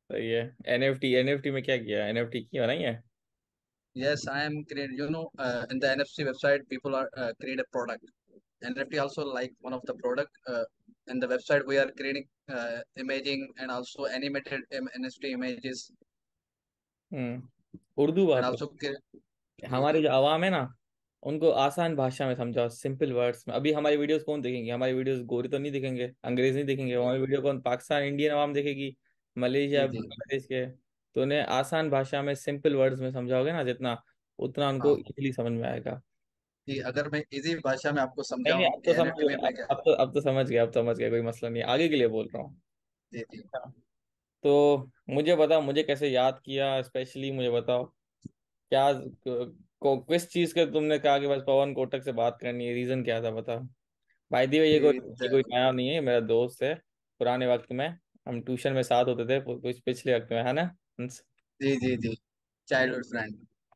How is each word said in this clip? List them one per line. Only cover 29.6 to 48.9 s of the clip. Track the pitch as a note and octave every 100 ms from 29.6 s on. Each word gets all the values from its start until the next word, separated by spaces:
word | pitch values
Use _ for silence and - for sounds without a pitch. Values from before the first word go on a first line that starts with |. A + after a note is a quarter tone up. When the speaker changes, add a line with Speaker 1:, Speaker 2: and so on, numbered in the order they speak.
| C#3+ C#3+ C3+
Speaker 2:
जी, |
जी। | A2+
Speaker 1:
बांग्लादेश | - - - C3+ C3
के। | B2+ B2+ - _ _ _ B2+
तो |
उन्हें | C3+ D3
आसान | - B2+ C#3 D#3+ D#3
भाषा | C3+ C3+ C#3+
में | C#3+ C#3
simple | D3 C#3+ D3+ C#3
words | C3 C3
में | B2+
समझाओगे | C3 B2 B2+ C#3+
ना | E3
जितना, | B2+ A#2+ B2+ A2+ _ _ _ -
उतना | C3 C#3+ C#3+
उनको | C3+ D3
Speaker 2:
हाँ। | -
Speaker 1:
easily | - - C3+
समझ | B2+ A#2
में | A#2 B2
आएगा। | A#2+ - B2+ - _ _ _ _ _ C#3
Speaker 2:
जी, | C3+
अगर | B2+ C3+ C#3+
मैं | D3+ -
easy | C#3 D#3+ E3
भाषा | C3+ C3 D3
में | D3
आपको | C3 - - B2+
Speaker 1:
नहीं, | C#3+ F3+
नहीं, | E3+
Speaker 2:
समझाऊँ |
Speaker 1:
अब | - F3
तो |
Speaker 2:
कि |
Speaker 1:
समझ | E3 D3
Speaker 2:
एनएफ़टी | D3 D3
Speaker 1:
गए, |
Speaker 2:
में | C3+
मैं | C3+
Speaker 1:
अब, | -
Speaker 2:
क्या | -
Speaker 1:
अब | C3+ D#3+
तो, |
अब | - C3
तो | C#3+
समझ | D3 C3+ B2+
गया, | A#2
अब | A#2
समझ | B2 A#2 A#2
गया, | A2+
कोई | A#2
मसला | A#2 A#2 A#2
नहीं | A#2
है। | A2+
आगे | C#3 E3
के | D3
लिए | A#2
बोल | A2 -
रहा | A#2+
हूँ। | - - _ _ _ _ _
Speaker 2:
जी, | A#2 -
जी। | - - B2+
Speaker 1:
हाँ। | C3+ - _ _ _ _ _ _
तो | D3 C#3+ D3 C#3 C3 _ -
मुझे | C#3 D#3 D#3+
बताओ, | D3+ D#3+
मुझे | C#3 D3
कैसे | D3+ C#3 D3
याद | B2 C3 C3 C3+
किया, | C3+ C#3 C3+
specially | B2+ C3 C3 C3+ C3+
मुझे | C3+ B2
बताओ, | A#2+ A#2 B2 - _ _ _ - - _ _ _
क्या, | C3+ C#3